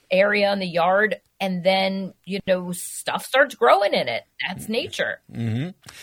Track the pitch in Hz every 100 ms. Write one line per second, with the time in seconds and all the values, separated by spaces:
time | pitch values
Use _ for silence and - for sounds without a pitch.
0 | - 185 208 208 202 202 185 165 170 190
1 | 214 - _ - 190 180 175 190 190 190
2 | 190 - - 190 - 185 180 175 - -
3 | - 135 - 262 277 - 233 359 403 240
4 | 135 113 - - 139 185 - 226 339 -
5 | - - _ - 117 113 165 - - -